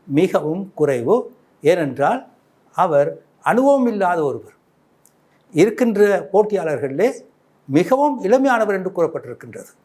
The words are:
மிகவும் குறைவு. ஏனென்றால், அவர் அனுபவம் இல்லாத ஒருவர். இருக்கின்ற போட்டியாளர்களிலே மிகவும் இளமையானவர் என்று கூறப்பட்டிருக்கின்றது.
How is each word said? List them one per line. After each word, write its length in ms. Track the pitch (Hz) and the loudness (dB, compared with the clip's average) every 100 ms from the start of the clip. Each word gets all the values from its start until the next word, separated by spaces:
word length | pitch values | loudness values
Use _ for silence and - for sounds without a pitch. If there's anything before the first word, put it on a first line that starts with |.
| - | -4
மிகவும் 680 | 139 180 185 151 170 190 | 0 0 0 -2 -6 -8
குறைவு. 600 | - 147 127 120 233 - - _ _ | -2 -2 0 0 0 -2 -14 _ _
ஏனென்றால், 640 | 143 180 147 123 143 247 - _ _ _ _ | 0 0 0 -2 -2 -2 -6 _ _ _ _
அவர் 500 | - 175 147 147 - - _ | -2 0 2 0 -4 -16 _
அனுபவம் 440 | - 208 269 285 247 | -2 2 4 2 2
இல்லாத 380 | 208 185 175 | 0 -2 0
ஒருவர். 280 | 147 117 - _ _ _ _ _ _ _ _ _ _ | -2 -4 -12 _ _ _ _ _ _ _ _ _ _
இருக்கின்ற 760 | 156 202 - 240 202 208 190 170 | 2 2 2 0 2 2 2 0
போட்டியாளர்களிலே 800 | 190 214 202 160 139 135 135 226 254 - _ _ _ | 0 2 0 -2 -4 -4 -2 -2 -2 -14 _ _ _
மிகவும் 580 | - 139 170 262 294 269 | -2 0 2 2 0 0
இளமையானவர் 500 | 185 254 269 240 214 | 0 2 2 0 0
என்று 180 | 196 185 | -2 -4
கூறப்பட்டிருக்கின்றது. 760 | 180 170 180 123 117 123 98 98 _ | -2 -2 -4 -12 -16 -16 -18 -20 _